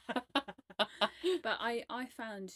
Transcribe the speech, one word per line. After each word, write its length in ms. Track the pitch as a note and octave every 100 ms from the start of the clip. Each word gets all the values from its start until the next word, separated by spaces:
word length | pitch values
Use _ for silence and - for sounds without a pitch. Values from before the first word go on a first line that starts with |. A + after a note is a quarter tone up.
| - B3+ - C#4+ - - - - G#3 - G#3+ - E4+ F4+
But 140 | - -
I, 240 | A#3 A#3 -
I 160 | A#3 B3+
found 480 | - A3+ G3+ F#3+